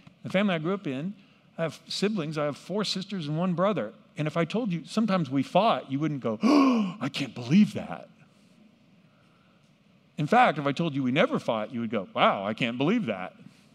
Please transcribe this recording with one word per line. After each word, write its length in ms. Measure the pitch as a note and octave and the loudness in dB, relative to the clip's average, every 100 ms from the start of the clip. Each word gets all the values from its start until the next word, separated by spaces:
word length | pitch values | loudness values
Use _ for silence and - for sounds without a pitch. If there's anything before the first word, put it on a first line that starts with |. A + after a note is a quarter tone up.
| - _ | -20 _
the 60 | - | -4
family 220 | F#3 G#3 E3 | 0 0 0
I 20 | |
grew 160 | D#3 | -2
up 140 | G3 F3+ | -4 -4
in, 260 | C3 F3 - - _ _ - | -6 -6 -10 -18 _ _ -6
I 60 | |
have 160 | E3 - - | -6 -6 -10
siblings, 500 | - G3 G#3+ D3+ D3+ | -2 -2 -2 -4 -2
I 80 | D3 | -4
have 120 | C3+ | -4
four 260 | - G3 | -6 -4
sisters 440 | F#3+ F#3+ F#3+ G3+ D3 | -2 -4 -6 -6 -4
and 100 | D#3 | -2
one 160 | F#3 | 0
brother. 400 | E3 G3 E3+ G#2+ - - - | 2 0 0 -4 -8 -12 -6
And 100 | D3+ | -2
if 80 | E3+ | 0
I 80 | |
told 300 | E3 G#3 B3 | 0 0 -2
you, 100 | E3+ | -2
sometimes 460 | - - A3 F#3+ B2+ | -4 0 2 2 0
we 120 | C#3 | 0
fought, 480 | C3 F3 G#3+ C#3 - | 2 2 4 2 -2
you 100 | C3+ | -2
wouldn't 200 | D#3 C#3+ | -2 -2
go, 180 | A#2+ A2 | -4 0
"Oh, 540 | A#3 D4 C4+ A#3+ F#3+ F#3 | 4 6 6 4 0 -2
I 80 | C4 | -6
can't 260 | - C#3+ | -6 -8
believe 400 | - A#2+ F3+ G#3+ G#2+ | -8 2 6 6 2
that." 340 | F2 D#2 - _ - _ _ _ _ _ _ _ _ _ _ _ _ _ _ _ _ _ _ - | -8 -10 -14 _ -20 _ _ _ _ _ _ _ _ _ _ _ _ _ _ _ _ _ _ -6
In 100 | D3+ | 2
fact, 300 | - A#3 D3+ | 6 6 4
if 80 | C#3 | 0
I 80 | |
told 220 | C#3 E3+ C#3 | 0 -2 -2
you 80 | |
we 80 | B2+ | 0
never 280 | C#3 B3+ A#3 | 2 2 0
fought, 320 | - A2 G#2+ | -2 -2 -2
you 80 | A#2+ | -6
would 120 | A2+ | -4
go, 180 | A2 F#2 | -4 -4
"Wow, 300 | A#2+ G#3 B2+ | 2 2 2
I 100 | G2 | -2
can't 240 | A2+ B2 B2 | -2 -2 0
believe 280 | C#3+ A#3+ C3+ | 0 0 -2
that." 300 | F#2+ F#2 - - - _ | -6 -8 -14 -20 -20 _